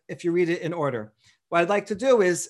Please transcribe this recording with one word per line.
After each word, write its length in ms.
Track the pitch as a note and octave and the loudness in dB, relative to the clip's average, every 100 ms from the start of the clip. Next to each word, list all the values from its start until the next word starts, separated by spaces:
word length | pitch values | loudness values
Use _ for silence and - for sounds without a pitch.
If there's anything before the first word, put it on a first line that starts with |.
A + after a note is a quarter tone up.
| - | -16
if 160 | D3 F3 | -6 -2
you 60 | |
read 180 | F3 E3+ | 0 0
it 120 | F3 | -2
in 120 | E3 | -4
order. 400 | E3+ C#3+ A#2+ G#2+ _ _ _ - | -4 -4 -4 -10 _ _ _ -2
What 120 | F3 | 0
I'd 80 | F3 | 2
like 160 | G3+ G#3 | 0 -2
to 100 | G#3+ | -4
do 260 | C4+ A#3+ | 2 4
is 260 | F3+ F3 | 4 0